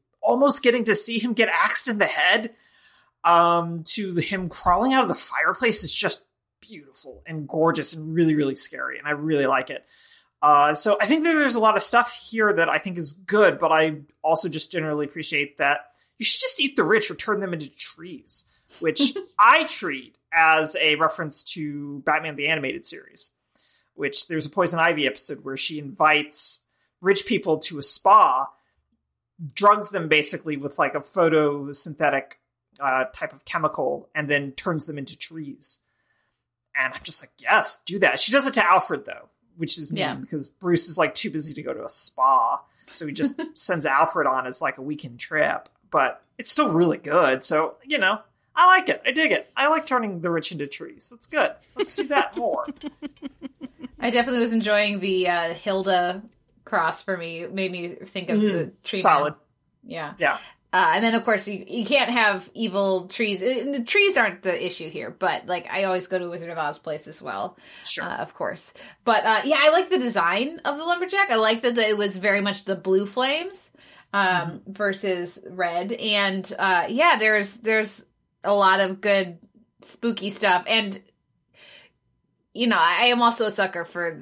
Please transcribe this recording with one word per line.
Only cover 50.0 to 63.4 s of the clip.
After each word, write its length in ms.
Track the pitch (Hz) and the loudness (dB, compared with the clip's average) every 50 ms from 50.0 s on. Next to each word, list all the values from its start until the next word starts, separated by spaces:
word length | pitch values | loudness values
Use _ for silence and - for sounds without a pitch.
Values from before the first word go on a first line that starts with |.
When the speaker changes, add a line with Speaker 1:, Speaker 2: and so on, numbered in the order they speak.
| 226 208 185 165 | -2 -4 -6 -6
Speaker 1:
the 80 | 165 175 | -4 -2
rich 200 | 170 160 160 - | -2 -2 -4 -4
into 160 | 175 143 143 | -6 -8 -8
trees. 420 | 139 - - 156 - - - - - | -10 -10 -12 -14 -16 -16 -16 -18 -18
That's 180 | 240 233 - | -12 -14 -12
good. 240 | - 330 294 180 - - - _ _ _ | -4 0 0 0 0 -2 -8 _ _ _
Let's 200 | - 403 - - | -6 -6 -4 -4
do 80 | 403 285 | -6 -4
that 280 | 262 285 262 - - - | 0 0 0 0 0 -4
more. 300 | - 240 208 277 - - 294 - - - 285 - _ 302 285 - _ 311 262 - | -4 -4 -2 -2 -4 -6 -8 -12 -12 -14 -16 -14 _ -16 -16 -16 _ -18 -18 -16
<laughs> 640 | _ 262 - - _ 277 - _ - - - - - | _ -18 -20 -16 _ -18 -20 _ -18 -20 -18 -10 -6
Speaker 2:
I 100 | - 240 | -4 0
definitely 300 | 226 240 233 262 247 240 | 0 0 0 2 0 0
was 120 | 233 226 226 | 0 2 0
enjoying 460 | 226 202 214 208 208 208 202 202 190 | 0 2 2 2 2 2 2 0 -2
the, 280 | 185 190 185 185 180 175 | -2 0 0 0 2 2
uh, 240 | 175 170 170 170 170 | 0 0 -2 -4 -6
Hilda 680 | 170 - 208 190 190 190 196 185 175 175 175 185 196 - - _ _ _ _ _ _ _ | -6 -4 -2 -2 0 2 2 2 2 2 0 -2 -6 -12 -16 _ _ _ _ _ _ _
cross 360 | - 214 180 160 - - - | -2 -2 0 0 0 -2 -4
for 140 | - 196 185 | -6 -6 -6
me. 220 | 170 170 165 165 165 | -6 -6 -10 -10 -10
It 140 | 175 - 190 | -10 -8 -4
made 180 | 196 190 185 | -4 -4 -4
me 160 | 180 175 170 175 | -4 -6 -8 -10
think 400 | - - 190 - - 190 175 - | -10 -14 -16 -12 -10 -8 -4 -2
of 100 | 220 208 | 0 2
Speaker 1:
Mm, 120 | 214 208 185 | 2 2 0
Speaker 2:
the 120 | 170 151 - - _ _ | 0 -4 -6 -10 _ _
tree 180 | - 214 190 | -6 -4 2
Speaker 1:
solid. 300 | 185 185 156 143 147 147 | 4 4 4 4 2 0
Speaker 2:
man. 80 | - - _ _ _ _ _ _ _ _ _ | -4 -8 _ _ _ _ _ _ _ _ _
Yeah. 280 | - 165 165 151 143 - - | -14 -12 -10 -10 -12 -4 0
Speaker 1:
Yeah. 180 | 160 139 - - - - - _ _ _ - | 0 0 0 -2 -6 -16 -20 _ _ _ 0
Speaker 2:
Uh, 180 | 185 180 160 165 | 2 4 4 2
and 80 | 202 226 | 2 2
then, 120 | 226 226 | 2 0
of 80 | 226 226 | 0 0
course, 240 | 240 214 196 - | 0 0 0 -2
you, 160 | 202 202 - 185 | -6 -10 -10 -10
you 200 | - - 233 202 | -8 -6 -6 -2
can't 240 | 214 285 269 247 233 | 2 2 2 2 2
have 380 | 240 240 220 208 196 185 - - - | 2 2 2 2 0 -2 -6 -12 -8
evil 540 | 220 226 202 185 202 196 190 190 180 180 | -6 -4 -2 0 0 0 0 0 -2 -4
trees. 340 | 185 - - 226 208 196 180 | -6 -4 -4 -2 -2 -2 -2